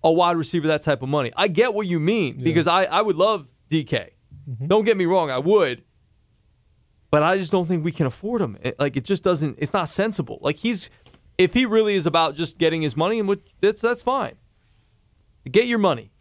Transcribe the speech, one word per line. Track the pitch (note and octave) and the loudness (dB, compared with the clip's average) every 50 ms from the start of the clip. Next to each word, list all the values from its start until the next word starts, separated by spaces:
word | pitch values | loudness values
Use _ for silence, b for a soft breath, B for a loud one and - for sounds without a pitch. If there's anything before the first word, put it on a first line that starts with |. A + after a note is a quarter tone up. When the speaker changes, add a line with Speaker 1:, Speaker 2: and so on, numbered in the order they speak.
| - | 4
Speaker 1:
a | D#3+ | 4
wide | D#3+ F3 F3 E3+ F3 | 4 4 4 2 2
receiver | E3 D3+ - - E3+ D3 | 0 -4 -2 -2 -2 0
that | D#3 D#3 D3 - | 0 0 0 0
type | D#3 C#3+ A#2 | -2 -2 -2
of | C3 C3 | -2 -2
money. | D3 D3 C3 A#2 - | -2 -2 -2 -2 -2
I | - G3 G#3 | -2 -2 0
get | D#3+ F3+ A#3 B3+ G#3 | 2 2 2 2 0
what | G#3 G#3+ | -4 -2
you | F3+ F3 D#3+ | -2 -2 0
mean | D3+ F3 A3+ A3+ F3 B2+ - | 0 0 0 0 0 -2 -4
Speaker 2:
Yeah. | - B2+ | -2 -2
Speaker 1:
because | E3 D3+ E3+ D3+ | 2 2 2 2
I, | F3 E3+ F#3+ F#3 | 4 2 2 2
I | - D#3+ F#3 | 2 0 0
would | A3 G#3+ E3+ | 0 0 2
love | D#3 F#3 A3 A3 F#3+ C#3+ _ _ _ _ _ | 2 2 2 2 -2 -6 _ _ _ _ _
D | D#3 D#3+ C#3+ | -2 -2 -2
K. | - C#3+ A2+ F2 - _ _ _ _ - - - D3 | -2 -4 -6 -6 -8 _ _ _ _ -20 -20 -14 -14
Speaker 2:
Mm-hmm. | B2 A2 C3+ | -10 -8 -2
Speaker 1:
Don't | D#3+ F#3+ A3 G#3 | 0 2 2 4
get | A#3 G#3+ | 2 0
me | F#3+ F3+ | 2 0
wrong, | E3 F#3 F#3 E3 C#3+ | 2 2 0 0 0
I | C3 B2+ | -4 -2
would. | C#3+ E3+ G#3+ G#3 E3+ C3 B2 - _ _ _ _ _ _ _ _ _ _ _ _ _ _ _ _ _ _ _ _ _ _ _ _ _ _ | 0 2 4 4 4 2 -2 -6 _ _ _ _ _ _ _ _ _ _ _ _ _ _ _ _ _ _ _ _ _ _ _ _ _ _
But | - D3+ D3+ | 2 2 2
I | E3+ F#3+ | 2 0
just | G3 F#3 D#3 | 0 -2 -2
don't | G3+ F#3 F3 | -2 -2 0
think | E3 F3+ E3+ D3+ | -2 -4 -2 -2
we | E3+ | -4
can | D#3+ - D#3 | -2 -2 -2
afford | B2+ - - - G#3+ A#3+ A3 | -4 -4 -6 -8 -6 -4 -4
him. | F#3 A#2+ F#2+ - | -4 -6 -6 -8
It, | - B2 - - | -10 -10 -4 -4
like, | C#3+ C#3+ A#2+ | -4 -2 -2
it | C#3 A#2+ | -6 -2
just | - G3 - - | -2 -4 0 0
doesn't, | F#3+ F3+ C#3+ D#3 D3 A2+ - | 0 0 0 -2 -4 -4 -6
it's | D3+ - - | -6 -2 -2
not | G3 E3+ D3+ | -4 -2 -2
sensible. | - - G3+ A3+ G3+ - C#3+ A2+ A2+ - | -2 -2 -2 -2 -2 -6 -6 -8 -10 -4
Like, | - C#3+ D3 | -4 -4 -4
he's, | - - A#3 A#3+ F3 - - b b b b b b b _ _ | -2 -4 -4 -4 -4 -6 -12 b b b b b b b _ _
if | - F#3 F3 - | 2 2 2 4
he | B3 C4 | 2 2
really | A3+ G#3+ A3 A3 G#3 G3+ | 4 4 2 4 4 0
is | F#3+ D3+ | 0 0
about | E3 D#3 E3 E3 D#3 D3 | 2 2 2 0 0 -2
just | D3 E3 D#3 - | -6 -8 -8 -2
getting | - E3+ D#3+ E3 D#3+ | 0 0 0 2 0
his | D#3 D3 A2+ | -2 -2 -2
money, | D3 E3 G3 A3+ A3+ | 0 0 0 0 -2
and | G#3 | -2
what, | G3 G3+ G3 _ _ _ _ | -2 -2 -4 _ _ _ _
that's, | - G3+ A3 G#3+ | 0 0 0 0
that's | - A#3 A#3+ A#3+ | -2 -2 -2 -2
fine. | - B3 C4 C4+ G#3+ A#2+ - _ _ _ _ _ _ _ _ _ _ _ _ _ _ _ _ _ _ _ _ _ _ C3 | -2 -2 -2 -2 -4 -6 -10 _ _ _ _ _ _ _ _ _ _ _ _ _ _ _ _ _ _ _ _ _ _ 0
Get | B2+ G3+ B3 | 2 2 2
your | A#3+ A#3+ A3 | 2 0 2
money. | G3+ F#3 C#3+ A#2 G#2 - _ _ | 2 2 0 -2 -6 -18 _ _